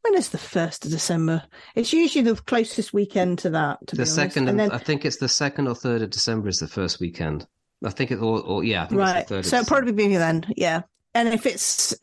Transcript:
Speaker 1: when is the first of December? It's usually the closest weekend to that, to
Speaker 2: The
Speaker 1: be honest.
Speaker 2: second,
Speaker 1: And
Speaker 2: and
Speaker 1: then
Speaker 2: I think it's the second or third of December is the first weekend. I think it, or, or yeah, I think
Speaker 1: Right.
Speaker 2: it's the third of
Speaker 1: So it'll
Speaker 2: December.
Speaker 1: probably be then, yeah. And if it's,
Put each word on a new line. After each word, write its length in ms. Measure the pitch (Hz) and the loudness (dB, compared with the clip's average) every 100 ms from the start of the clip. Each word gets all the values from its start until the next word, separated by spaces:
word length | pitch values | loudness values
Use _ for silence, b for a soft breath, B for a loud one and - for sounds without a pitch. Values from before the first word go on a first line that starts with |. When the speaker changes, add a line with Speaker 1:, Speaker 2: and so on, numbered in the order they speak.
Speaker 1:
when 120 | 466 | 4
is 140 | 381 - | 2 2
the 100 | - | -6
first 460 | - 185 165 - | -4 -2 -2 -4
of 60 | 139 | -4
December? 540 | 156 - 170 160 160 - B B | -2 0 2 2 0 -4 B B
It's 180 | - 233 | -2 2
usually 280 | 320 330 302 | 4 4 4
the 100 | 233 214 | 2 2
closest 500 | - 240 226 - 208 | 0 0 0 -2 -2
weekend 460 | 208 202 196 180 175 | 0 0 2 2 2
to 100 | 180 | 0
that, 280 | 160 147 - - | 0 0 -2 -6
to 100 | - | -2
Speaker 2:
The 40 | |
Speaker 1:
be 20 | |
honest. 120 | 131 | 0
Speaker 2:
second, 340 | 160 147 147 131 | 2 0 2 2
Speaker 1:
And 120 | 208 | 2
Speaker 2:
and 100 | 208 | 2
Speaker 1:
then 20 | |
Speaker 2:
I 60 | 123 | 0
think 260 | - 147 147 | -2 -2 -2
it's 100 | - | -2
the 120 | 131 | -2
second 380 | - 139 143 135 | 0 0 0 -2
or 80 | |
third 280 | 117 127 117 | -2 -2 0
of 80 | 107 | -2
December 380 | - - 110 104 | -2 -2 0 -2
is 100 | 90 | -2
the 100 | 80 | -4
first 320 | - 90 - | -2 -2 -2
weekend. 460 | 87 - 82 73 - _ _ _ | -4 -4 -4 -4 -8 _ _ _
I 80 | 98 | -8
think 200 | - 131 | -4 -2
it, 60 | 120 | 0
or, 200 | 113 110 | 0 0
or 220 | - 95 | -2 -2
yeah, 180 | 90 95 | 0 0
I 20 | 82 | 0
think 100 | 196 | 0
Speaker 1:
Right. 160 | 190 175 | 2 0
Speaker 2:
it's 80 | - | -2
the 60 | 98 | -4
third 20 | |
of 60 | 92 | 0
Speaker 1:
So 100 | 247 | 0
it'll 80 | |
Speaker 2:
December. 160 | 233 277 247 | 2 0 2
Speaker 1:
probably 220 | 208 202 | 2 2
be 80 | 190 | 4
then, 300 | 165 165 165 - | 2 0 -2 -2
yeah. 260 | 170 165 - _ _ | 0 -2 -6 _ _
And 140 | 233 233 | 0 0
if 160 | 220 262 | 0 -2
it's, 480 | 262 - - - - | -2 -2 0 -2 -2